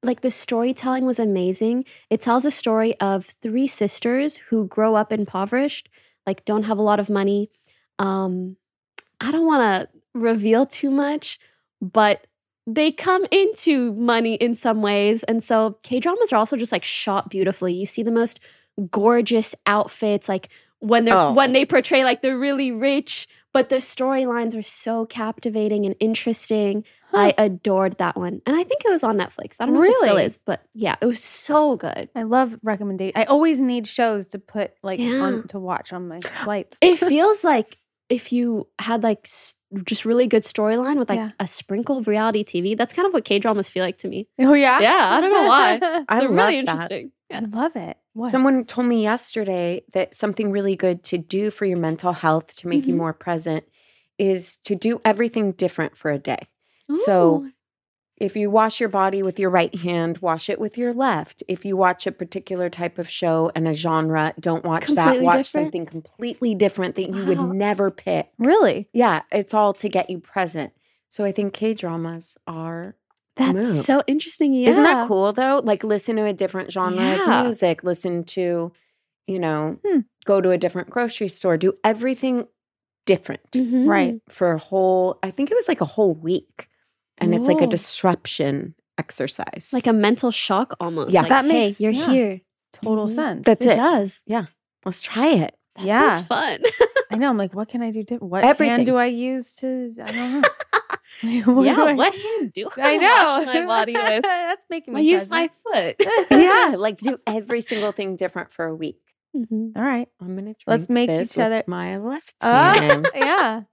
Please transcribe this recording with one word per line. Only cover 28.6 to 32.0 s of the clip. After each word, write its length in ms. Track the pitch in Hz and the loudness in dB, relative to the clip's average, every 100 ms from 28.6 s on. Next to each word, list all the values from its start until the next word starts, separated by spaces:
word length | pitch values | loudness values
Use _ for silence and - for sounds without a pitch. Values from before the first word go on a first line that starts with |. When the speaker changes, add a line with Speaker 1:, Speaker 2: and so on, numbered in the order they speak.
Speaker 1:
think 200 | 370 571 466 | -2 -2 0
it 60 | |
was 100 | 359 | 0
on 140 | 233 208 | 0 -2
Netflix. 380 | - - - - | -4 -8 -16 -8
I 60 | 247 | 0
don't 80 | |
know 80 | 302 | 4
if 80 | 349 | 6
it 80 | 508 | 6
still 120 | 311 196 | 4 4
Speaker 3:
Really? 100 | 139 | 2
Speaker 1:
is, 120 | - - | -4 -8
but 160 | - _ 220 | -8 _ -6
yeah, 200 | 202 - | -4 0
it 60 | 240 | -2
was 160 | 233 | -2
so 540 | - - - 294 302 254 | -6 -8 0 2 2 0
good. 320 | - - | -4 -10